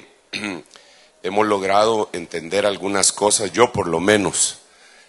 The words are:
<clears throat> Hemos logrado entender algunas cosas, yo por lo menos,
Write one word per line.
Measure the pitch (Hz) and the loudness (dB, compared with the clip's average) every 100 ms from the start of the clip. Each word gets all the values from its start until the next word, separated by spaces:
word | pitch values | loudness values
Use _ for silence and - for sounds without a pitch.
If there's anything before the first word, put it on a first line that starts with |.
| - _ - | -18 _ -16
<clears throat> | - 104 87 - - - - _ _ | -10 -10 -10 -16 -20 -20 -20 _ _
Hemos | 92 101 107 | -2 0 2
logrado | 101 95 101 110 110 104 | 2 2 2 4 2 -2
entender | 92 85 85 82 95 101 | -6 -8 -10 -4 0 0
algunas | 92 95 98 92 | -2 -2 0 -2
cosas, | - 104 104 98 | 0 0 0 -2
yo | 85 120 | 2 2
por | 104 85 | 2 -2
lo | 82 | 0
menos, | 95 107 87 - - - _ _ - - | 4 2 2 -2 -4 -6 _ _ -20 -20